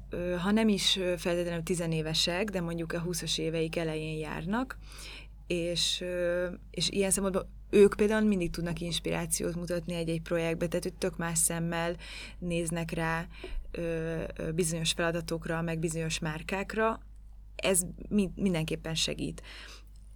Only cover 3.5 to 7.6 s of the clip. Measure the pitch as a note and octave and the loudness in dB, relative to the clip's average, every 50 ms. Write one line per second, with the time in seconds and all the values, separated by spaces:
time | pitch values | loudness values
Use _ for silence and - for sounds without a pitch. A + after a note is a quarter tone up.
3.5 | D#3+ E3 D#3+ E3 E3 E3+ E3 D#3+ D#3 D#3 D#3 D#3 D#3 D#3 D#3 D3+ C#3+ D3+ D#3 E3+ | 0 0 0 0 0 0 0 0 -2 -2 -2 -4 -4 -4 -4 -4 -4 -4 -2 -2
4.5 | G#3 A#3+ C4 C4 - - - - - - - - - - - - - - - - | 0 0 -2 -4 -6 -10 -14 -16 -14 -14 -14 -14 -14 -14 -14 -16 -16 -10 -4 -2
5.5 | F3 F3 E3 F3 F3 D#3+ - - - - F3+ F3+ F3+ F3+ F3 F3 F3 F3+ F3+ F3 | -2 0 0 0 0 2 2 2 0 0 -2 -2 -2 0 2 2 2 2 0 -2
6.5 | F3+ - - - - - E3 - - G3 G3 F#3+ F#3 - G3 G3 F#3 F#3+ - - | -4 -8 -12 -8 -4 -2 0 2 2 2 2 4 2 2 2 2 0 0 -2 -4
7.5 | - - | -10 -16